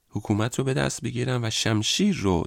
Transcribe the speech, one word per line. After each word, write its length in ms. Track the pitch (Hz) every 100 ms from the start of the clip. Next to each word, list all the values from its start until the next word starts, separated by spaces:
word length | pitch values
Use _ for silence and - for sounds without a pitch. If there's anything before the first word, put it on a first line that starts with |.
| _
حکومت 500 | 104 - 104 113 -
رو 40 |
به 100 | 135
دست 280 | 135 135 -
بگیرن 440 | 120 120 127 123 113
و 40 |
شمشیر 680 | - 113 107 107 - 202 180
رو 260 | 98 87